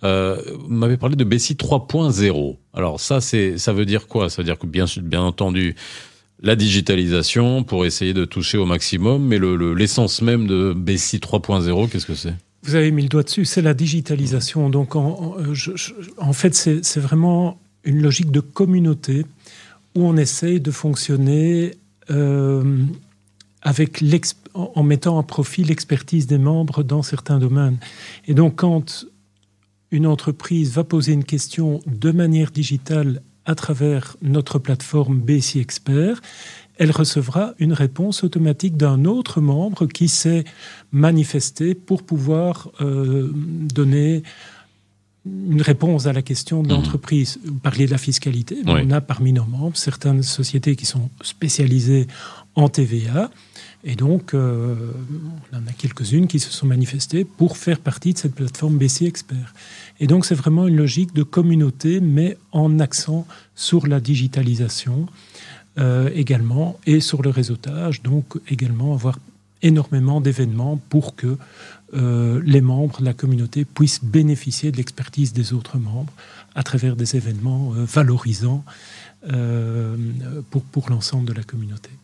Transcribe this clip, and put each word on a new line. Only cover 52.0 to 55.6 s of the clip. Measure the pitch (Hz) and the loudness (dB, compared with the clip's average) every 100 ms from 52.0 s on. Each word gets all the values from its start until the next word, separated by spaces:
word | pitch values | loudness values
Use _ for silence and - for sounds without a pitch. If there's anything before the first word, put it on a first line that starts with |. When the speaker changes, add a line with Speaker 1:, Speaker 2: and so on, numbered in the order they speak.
| 131 - - - - | 2 -4 -18 -20 -10
Speaker 2:
en | - 147 | 2 2
T | - | 4
V | 127 117 113 | 0 0 -2
A. | 127 233 - _ - - - | -2 -2 -6 _ -20 -20 -16
Et | - | -8
donc, | 117 135 180 180 | -2 0 0 0
euh, | 139 127 120 117 120 117 127 127 151 156 160 135 | 0 0 0 -2 -4 -6 -10 -10 -10 -10 -14 -12
on | |
en | 127 | -10